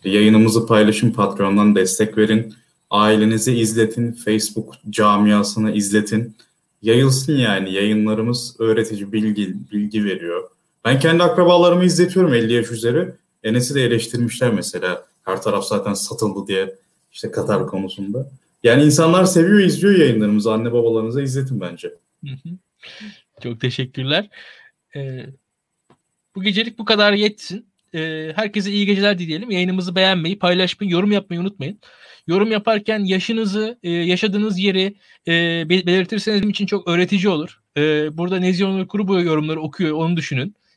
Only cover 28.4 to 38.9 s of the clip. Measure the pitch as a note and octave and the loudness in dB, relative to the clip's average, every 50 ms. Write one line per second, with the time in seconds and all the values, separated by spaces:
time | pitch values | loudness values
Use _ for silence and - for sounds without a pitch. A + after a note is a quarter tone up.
28.4 | A3 G#3 G#3 G#3+ F#3+ G3+ G3+ G#3 G3+ G3 G#3 F#3+ G3+ G#3 G#3 F3 F3+ D#3+ D#3 D#3+ | -6 -4 -4 -4 -4 -2 -2 -2 0 0 0 2 2 0 0 0 -4 -6 -6 -8
29.4 | A3 B3 G3+ F3+ F3+ F#3 F#3 F#3 F3+ F#3 F3+ F#3+ F#3+ F#3+ F#3+ F3+ D#3 E3 G3 G3+ | -6 -6 -4 -2 -2 -2 -2 -4 -4 -2 0 2 2 2 2 0 -2 -4 -4 -2
30.4 | - F3 F3+ F3+ F#3 F3+ - _ G#3 G3 F3 E3+ G3 G#3 G#3 G3+ G3 _ F3+ E3+ | 0 0 2 2 0 -2 -2 _ -4 -2 0 0 2 2 0 0 -2 _ -8 -6
31.4 | F3 F#3+ G3 _ C3+ D3 G#3 _ _ - _ _ - - - _ _ - E3 F#3+ | -6 -6 -6 _ -10 -10 -10 _ _ -20 _ _ -20 -20 -20 _ _ -2 0 0
32.4 | G#3 A3+ A3 G#3 G#3 A3+ A3 G#3+ G#3 - A3 G#3+ G3+ F#3 F#3+ F#3+ F3+ - A#3 A3+ | 0 0 0 -2 0 0 -2 0 0 -4 -4 -2 -2 -2 -2 -2 -2 -2 -4 -2
33.4 | A3 G3+ F#3+ G#3+ G#3+ A3 A#3+ _ - F3 E3+ E3+ E3+ F3 F3+ F3+ - G#3+ F#3 G#3 | -2 -2 -2 -4 -4 -6 -8 _ -6 -4 -4 -2 0 0 0 0 -2 -2 -2 -2
34.4 | G#3 A3 G3+ F3+ F#3+ G3+ F#3 F#3+ F#3 G3 G3+ _ _ _ _ _ _ - E3+ E3+ | -2 -2 -2 0 0 0 0 0 -2 -2 -4 _ _ _ _ _ _ -2 0 0
35.4 | E3+ E3+ E3 E3+ E3 D#3 F3+ F#3+ F3+ F3 F3 F#3+ F#3 F3+ - G#3 - - G#3+ G3+ | 2 0 -2 -4 -2 0 0 0 2 2 0 0 0 -2 -4 -6 -4 0 0 0
36.4 | G3 G#3 G3+ - G3+ F3+ G#3 G3 F3 F3+ E3+ F3 F3+ F3+ G#3 G3 F3 G#3 F3+ D3+ | 0 0 -2 -2 -4 -4 -4 -4 -2 -2 0 0 0 2 0 0 2 2 0 0
37.4 | D#3 F3 - _ _ _ _ C#3+ D3 D#3 D3+ D3+ D3+ D3+ D3+ D#3+ E3+ F3+ F#3 F#3 | -4 -8 -12 _ _ _ _ 0 0 2 2 0 -2 -4 -4 -4 -4 -2 -2 0
38.4 | F3+ F#3 F#3 F3 G3+ F#3+ F#3+ F#3+ F#3 F3+ | 0 0 0 0 0 -2 0 -2 -4 -4